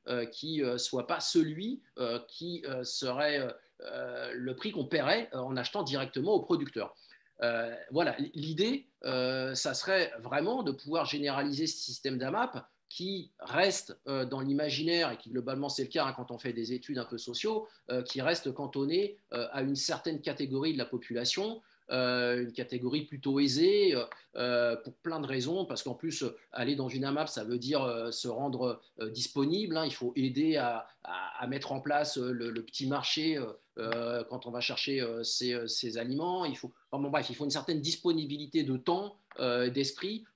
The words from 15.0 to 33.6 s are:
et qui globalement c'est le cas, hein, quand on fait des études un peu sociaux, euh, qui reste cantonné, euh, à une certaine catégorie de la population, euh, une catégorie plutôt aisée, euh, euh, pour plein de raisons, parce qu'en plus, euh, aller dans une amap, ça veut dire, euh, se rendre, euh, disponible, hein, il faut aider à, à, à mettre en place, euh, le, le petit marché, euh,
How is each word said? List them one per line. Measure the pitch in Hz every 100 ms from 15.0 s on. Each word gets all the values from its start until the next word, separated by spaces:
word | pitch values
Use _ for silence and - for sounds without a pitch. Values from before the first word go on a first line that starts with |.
| 156
et | 113
qui | 170
globalement | 127 120 135 139
c'est | -
le | 123
cas, | 165 135
hein, | 127
quand | 120
on | 120
fait | 131
des | 117 113
études | 123 - 127
un |
peu | 113 117
sociaux, | - 120 214 220 220 - -
euh, | 127
qui | 123 135
reste | 135 170 143
cantonné, | 139 135 139 139 175 202 - _
euh, | 120 120
à | 139
une | 135 139
certaine | - 156 170 156
catégorie | - 143 135 135 156
de | 143
la | 117
population, | 120 - 117 123 - 214 226 - _ -
euh, | 127 127 123 123 123
une | 120
catégorie | 117 117 123 123 147
plutôt | 147 139 139 139
aisée, | 143 131 175 208 196
euh, | 131 120 - - -
euh, | 123 120 120 117
pour | -
plein | - 165 160
de | 139
raisons, | 135 127 185 185
parce | 120
qu'en | -
plus, | 123 165 151
euh, | 123 - -
aller | 123 127
dans | 139 127
une | 131
amap, | 139 143 156
ça | 123
veut | 107 123
dire, | 123 147
euh, | 127 117 113
se | 113 123
rendre, | 117 143 127 123 113 - -
euh, | 110
disponible, | 113 127 143 139 185 208 160
hein, |
il | 156
faut | - 123 139
aider | 131 127 160 151
à, | 120 113 - -
à, | - 92 92 -
à | 123
mettre | 139 -
en | 135
place, | 143 147 147 143
euh, | 123
le, | 120 117
le | 113
petit | 113 - 135
marché, | 139 - 156 156 151
euh, | 117 107